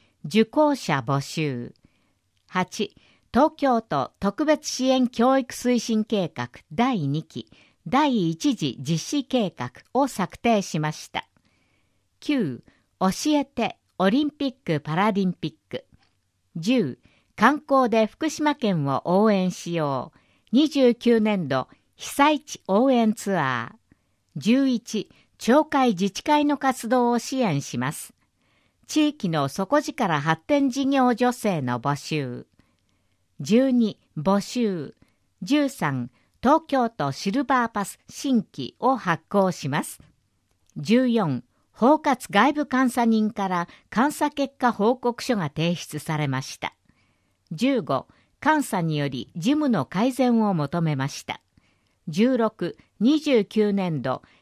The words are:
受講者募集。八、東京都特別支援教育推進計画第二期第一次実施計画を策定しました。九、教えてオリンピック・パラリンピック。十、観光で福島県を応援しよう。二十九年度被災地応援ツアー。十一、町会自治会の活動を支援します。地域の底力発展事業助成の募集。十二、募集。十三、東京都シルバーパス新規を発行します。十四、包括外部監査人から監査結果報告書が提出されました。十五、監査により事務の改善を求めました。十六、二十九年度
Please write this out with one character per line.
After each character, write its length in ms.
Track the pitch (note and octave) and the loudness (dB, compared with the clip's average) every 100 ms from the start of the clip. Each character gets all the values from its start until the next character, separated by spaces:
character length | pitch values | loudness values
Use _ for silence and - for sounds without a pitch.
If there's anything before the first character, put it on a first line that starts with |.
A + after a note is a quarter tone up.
| _ _ | _ _
受 200 | D3+ G3 | -2 2
講 300 | A3 D4+ D4+ C#4 | 2 2 2 2
者 260 | - C#3+ | -2 -2
募 160 | A#2 C#3 | 0 -2
集。 540 | - - D3+ B2 A#2+ - _ _ _ _ _ _ _ | -2 -6 -4 -4 -10 -16 _ _ _ _ _ _ _
八、 480 | F#3 F3+ - G#3 - _ _ _ | -4 -4 -4 -8 -8 _ _ _
東 240 | A3+ D#4 D#4+ | 2 2 2
京 260 | C#4 A#3 | 0 0
都 300 | - D3 B2+ - | 0 -4 -4 -4
特 240 | G3 G3 | -4 -2
別 240 | D4+ D4+ - | 2 0 0
支 160 | - | -4
援 240 | C4 C4 B3 | 0 2 0
教 300 | - B3 C4+ | 2 2 2
育 140 | B3 | 0
推 280 | - B3 B3 | -6 0 0
進 240 | - A3 | 0 -2
計 260 | G#3+ G#3 E3+ | -2 -2 -4
画 180 | - B2 - _ | -6 -10 -12 _
第 380 | D3+ B3 A#3 C#3+ | -2 0 0 -2
二 160 | D3 | -4
期 260 | D#3 B2+ - _ _ _ - | -6 -14 -16 _ _ _ -2
第 440 | B3 D4 A#3 E3 | 0 2 2 0
一 240 | D#3+ D4 | 0 -2
次 220 | A#3+ D3 A#2 | -2 -4 -4
実 200 | C3 E3 | -4 -4
施 260 | - D4 | -2 -4
計 260 | A#3+ B3+ G3 | -2 -2 -2
画 220 | - B2 - - | -4 -10 -10 -6
を 140 | B3 C#4 | -2 -2
策 300 | - F3+ - | -2 -6 -2
定 260 | A#3 G#3+ | 0 2
し 160 | F#3+ D#3+ | 0 -4
ま 140 | D3+ | -4
し 180 | - - | -6 -10
た。 160 | - - _ _ _ _ _ _ _ _ _ | -10 -12 _ _ _ _ _ _ _ _ _
九、 420 | - C#4+ E3+ A#2+ - _ _ _ | -4 -2 -2 -6 -14 _ _ _
教 80 | F#3+ - D4 D4 | -2 0 2 2
え 80 | |
て 340 | C4+ - G#3+ - _ _ | 0 -2 -4 -6 _ _
オ 100 | F#3+ | 2
リ 160 | B3 | 4
ン 60 | D4+ | 0
ピ 180 | - C#4 | -2 -6
ッ 60 | - | -6
ク・ 160 | - D3+ | -4 -4
パ 140 | D3+ | -2
ラ 160 | D#3+ G#3+ | 0 0
リ 140 | G3+ | 2
ン 100 | F#3 | -2
ピ 140 | E3+ D#3+ | -2 -8
ッ 60 | - _ | -10 _
ク。 160 | - - _ _ _ _ _ _ | -12 -12 _ _ _ _ _ _
十、 460 | E3 E3 B3+ D#3 - _ _ _ | -8 0 0 0 -6 _ _ _
観 240 | - A3 D4 | 2 2 2
光 320 | - C4+ B3 | 0 2 2
で 160 | A3+ A3 | 2 0
福 240 | - D#4 | -2 -6
島 240 | - D4+ | -2 -2
県 320 | D4 G#3+ F3 C#3 | 0 -2 0 0
を 160 | C3+ - | -2 0
応 260 | F3+ A3 | 2 4
援 180 | G3 F#3 | 2 0
し 240 | - - | -4 -6
よ 380 | E3+ D3 C3+ C3 | -4 -2 -4 -8
う。 40 | - _ _ _ | -16 _ _ _
二 160 | A3+ D4+ | 2 2
十 260 | C#4 B3 | 4 4
九 240 | A#3 A#3+ A#3 | 4 2 2
年 300 | G#3+ G3+ D3 | 2 0 -2
度 200 | C3 B2+ _ _ _ | -4 -6 _ _ _
被 120 | - | -10
災 320 | - C#4+ D4+ | 0 2 2
地 220 | - - - | -4 -16 -2
応 220 | G3 C4+ | 2 4
援 200 | B3 A3 | 4 2
ツ 220 | G#3+ - F#3 | -2 -2 -2
ア 360 | C3+ B2 A#2 | -2 -2 -6
ー。 20 | - _ _ _ _ _ - | -14 _ _ _ _ _ -6
十 320 | D#3 B3+ C4+ | 2 2 2
一、 420 | A#3+ - A3 - _ _ _ | -2 -4 -8 -8 _ _ _
町 260 | - C#4 | 4 4
会 260 | D#4 C#4+ C4 | 4 2 2
自 200 | F3 G3 | 2 -2
治 120 | - | -2
会 220 | - D4 | 0 2
の 140 | D4 C#4+ | 2 0
活 300 | C4+ B3+ A3+ | -2 -2 0
動 220 | B3+ A#3+ | 2 2
を 80 | A#3+ | 0
支 220 | - C4 | -2 -2
援 220 | A3+ C#3+ | 0 0
し 160 | - B2 | -4 -6
ま 120 | B2+ | -6
す。 240 | D3+ - _ _ _ _ _ _ _ _ | -6 -14 _ _ _ _ _ _ _ _
地 220 | D4+ D4+ | 0 0
域 200 | D4 F#3 | 0 -4
の 200 | D#3+ C#3 | -2 -2
底 320 | - F#3+ D4 | -4 0 0
力 400 | D4+ - G#3 D3+ | -2 -4 0 0
発 220 | D3+ D#3+ | 0 -2
展 280 | - C#4+ C#4 | 0 0 2
事 160 | B3+ C4+ | 0 0
業 240 | C#4 B3 | 2 2
助 220 | A#3 B3 | 2 0
成 300 | A#3+ G#3+ E3+ | 0 -2 -2
の 180 | B2 B2 | -2 -4
募 160 | C#3+ C#3+ | -2 -4
集。 500 | - D#3 C3+ B2 - _ _ _ _ _ _ _ _ _ | -4 -6 -6 -10 -16 _ _ _ _ _ _ _ _ _
十 300 | C#3 A3 C4+ | 0 2 4
二、 280 | B3 A3 - _ - | 2 0 -2 _ -4
募 220 | D3 G3+ | 0 0
集。 560 | - B3 A3+ F3+ C3+ - _ _ _ _ | -2 -2 -2 -2 -8 -14 _ _ _ _
十 280 | F3+ D4 C#4 | -2 0 0
三、 420 | - D#3 C3+ A#2+ - _ _ | -2 -4 -2 -6 -12 _ _
東 200 | B3 D#4 D#4+ | 2 2 2
京 240 | C4+ A#3 | -2 -2
都 220 | - C#3+ | -2 -6
シ 200 | C3+ G3 | -4 -4
ル 120 | A3+ | -4
バ 220 | C4 C4 A#3 | 0 0 0
ー 20 | |
パ 140 | G#3 | -4
ス 140 | G3 - - | -8 -10 -20
新 340 | - C#4+ B3 | -10 0 0
規 340 | E3+ - C3 - | 0 -10 -12 -2
を 180 | A#3+ C4 | 0 0
発 280 | F#3+ E3 - | 0 -4 -2
行 220 | G#3 F#3+ | 0 0
し 180 | - C#3+ | -2 -4
ま 160 | D3 | -4
す。 160 | - - - _ _ _ _ _ _ - | -6 -12 -20 _ _ _ _ _ _ -12
十 320 | C#3+ A#3 B3+ | 2 2 4
四、 360 | A3+ F3 B2 - _ _ | 2 0 -2 -6 _ _
包 240 | - A#3 D4+ | 0 2 4
括 200 | - - - | 2 -2 0
外 220 | G3+ B3+ | 2 2
部 120 | D4 | 2
監 260 | D4 B3+ C4 | -2 0 0
査 140 | B3 | 2
人 260 | A#3 A3 G#3+ | 2 2 0
か 180 | G#3+ F#3+ | -2 -4
ら 200 | F3+ E3+ - _ | -4 -6 -10 _
監 180 | G3+ C#4 | 0 0
査 180 | D4 D4 | 0 -4
結 240 | D4 C#4 - | -2 -4 -2
果 140 | B3 | -2
報 240 | A3+ G#3 B3 | 2 0 0
告 260 | A#3 A#3 | -2 -4
書 140 | - A3+ | -2 -2
が 120 | D#3 | -2
提 260 | - E3 | -2 -2
出 240 | F3 - D3+ | -2 -6 -10
さ 180 | - D#3 | -6 -4
れ 120 | D3 | -2
ま 140 | C3 | -4
し 180 | C3+ - | -6 -10
た。 140 | - - _ _ _ _ _ _ _ | -10 -10 _ _ _ _ _ _ _
十 320 | D#3 B3+ C4 | -2 0 0
五、 240 | C#3+ C3+ - _ _ _ | 0 -4 -4 _ _ _
監 220 | C#4 D#4 | 0 2
査 200 | C4+ G3 | 0 -2
に 160 | E3 D3+ | -2 -2
よ 100 | C#3+ | -2
り 220 | C3 - F3 | -4 -10 -4
事 140 | E3+ | 0
務 160 | D4+ D4 | 2 2
の 180 | G3+ B2+ | 0 0
改 260 | F3+ B3 | 0 -2
善 300 | B3+ B3 A#3 | 2 2 2
を 100 | G#3+ | 2
求 300 | F3+ C#3+ F3 | 0 -2 -2
め 140 | E3 C#3 | -2 -2
ま 120 | C#3 | -4
し 160 | - | -6
た。 160 | - - _ _ _ _ _ _ - | -12 -14 _ _ _ _ _ _ -8
十 280 | D#3 A#3+ B3+ | 0 2 2
六、 400 | A3 - F3 - _ _ | 0 -2 -8 -8 _ _
二 200 | A3 D#4 | 2 2
十 240 | D4+ B3 | 4 2
九 280 | G3 A3 G#3 | 2 0 0
年 300 | G3 F#3 D3+ | 0 -2 -4
度 200 | B2+ C3 - _ | -4 -6 -8 _